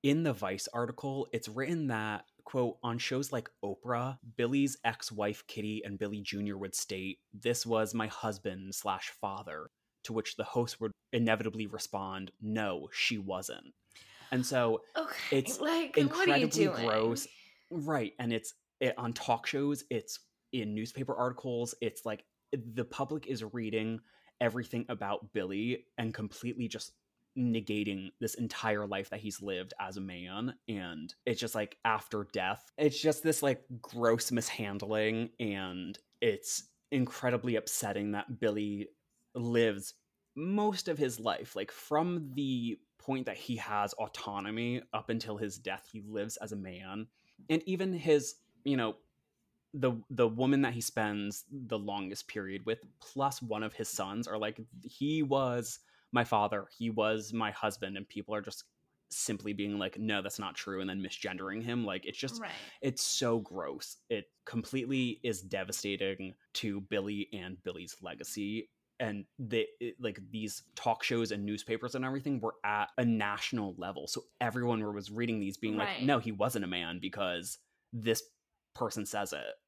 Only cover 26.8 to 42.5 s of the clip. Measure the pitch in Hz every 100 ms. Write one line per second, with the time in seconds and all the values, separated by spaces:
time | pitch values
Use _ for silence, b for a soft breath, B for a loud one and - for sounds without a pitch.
26.8 | - _ _ _ _ 131 123 113 101 104
27.8 | 101 98 95 _ 113 - 117 - 113 104
28.8 | 104 98 95 104 107 - 101 92 92 -
29.8 | 95 98 95 87 90 98 123 - - 104
30.8 | 90 80 82 - - 110 113 110 104 -
31.8 | 113 110 - 107 101 101 92 107 - -
32.8 | 151 - 156 151 165 156 143 131 - 120
33.8 | - 120 117 113 - 120 - - 104 101
34.8 | 101 107 107 113 117 - 113 98 92 90
35.8 | 87 101 _ _ 117 101 - - - _
36.8 | _ 139 123 - 123 123 123 113 - -
37.8 | 104 101 104 104 - 120 113 104 104 101
38.8 | 104 _ _ _ _ 123 117 117 113 101
39.8 | - - _ _ _ - 170 208 208 190
40.8 | - 151 135 120 110 82 - 98 101 -
41.8 | - 147 175 175 143 131 135